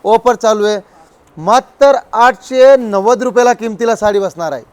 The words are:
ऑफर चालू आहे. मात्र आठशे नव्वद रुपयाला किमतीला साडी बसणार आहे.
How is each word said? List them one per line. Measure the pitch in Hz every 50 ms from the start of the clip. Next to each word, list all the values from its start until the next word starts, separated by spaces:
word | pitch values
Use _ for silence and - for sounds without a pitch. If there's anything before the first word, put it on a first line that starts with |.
| -
ऑफर | 202 220 220 - 247 240
चालू | - - 220 220 214 208
आहे. | 214 214 202 190 _ _ _ _ _ _ _ _ _ _
मात्र | 156 156 180 220 254 254 _ _ _ 285 277 277 240 - _ -
आठशे | 220 233 247 240 - - - 254 254 254 269 277
नव्वद | 262 240 220 202 196 190 226 247 208 254
रुपयाला | 254 190 240 247 247 240
किमतीला | 240 220 226 214 180 233 226 226
साडी | - 214 208 202 202
बसणार | 196 180 - 165 170 156
आहे. | 143 123 110 _